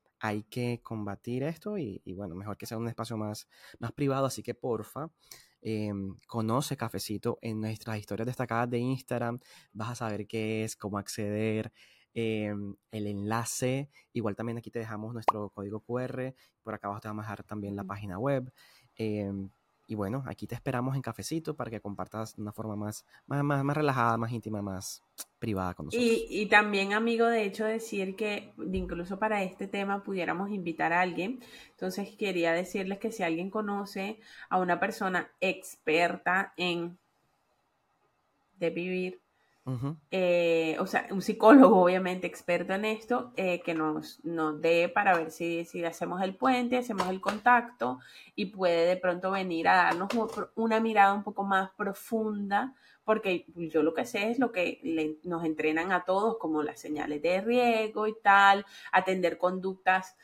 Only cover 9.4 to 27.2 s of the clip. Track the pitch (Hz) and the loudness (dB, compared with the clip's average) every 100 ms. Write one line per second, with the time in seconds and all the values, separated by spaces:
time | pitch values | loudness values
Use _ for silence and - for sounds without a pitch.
9.4 | - - _ 104 110 120 113 104 104 113 | -12 -20 _ -10 -8 -6 -6 -6 -6 -4
10.4 | 110 110 110 - 104 101 98 - 104 107 | -2 -2 -4 -6 -6 -6 -6 -6 -4 0
11.4 | 110 110 110 - - _ _ 117 113 110 | 0 -2 -4 -10 -20 _ _ -6 -2 -2
12.4 | 104 101 101 - _ 110 104 101 104 117 | -4 -4 -8 -12 _ -8 -6 -4 -2 -2
13.4 | 113 - 127 135 143 _ _ 120 107 98 | -4 -4 -2 -2 -6 _ _ -4 -4 -4
14.4 | 117 117 - 117 113 107 110 120 - 110 | -6 -8 -10 -10 -8 -8 -10 -6 -2 -2
15.4 | 101 - 98 107 - 120 127 123 131 - | -4 -10 -10 -10 -6 -6 -6 -6 -10 -10
16.4 | _ _ 110 107 101 104 110 107 107 101 | _ _ -12 -8 -8 -8 -8 -10 -8 -10
17.4 | - 107 101 101 95 101 104 90 135 135 | -10 -10 -8 -8 -8 -10 -8 -4 -2 -2
18.4 | 127 - - _ _ - 110 107 98 98 | -4 -14 -20 _ _ -6 -4 -2 -4 -6
19.4 | 98 - _ _ - 107 98 131 131 - | -8 -14 _ _ -10 -6 -4 -4 -6 -10
20.4 | 104 127 139 123 127 135 120 107 - 165 | -10 -8 -4 -4 -2 -4 -4 -8 -6 -6
21.4 | 160 147 113 113 104 95 92 107 110 - | -6 -6 -6 -8 -8 -8 -8 -8 -8 -8
22.4 | 104 107 110 104 104 - - - - 139 | -10 -8 -8 -6 -6 -8 -14 -18 -6 -2
23.4 | 143 139 139 147 147 131 117 113 117 120 | 0 0 0 0 2 2 2 2 -2 -4
24.4 | 110 104 101 95 - - _ - - _ | -6 -6 -6 -6 -10 -14 _ -18 -18 _
25.4 | 113 95 92 87 73 240 240 226 - 180 | -4 -2 -2 -6 -4 0 2 2 0 -4
26.4 | 202 214 208 202 196 214 233 233 | 6 6 6 2 0 0 2 2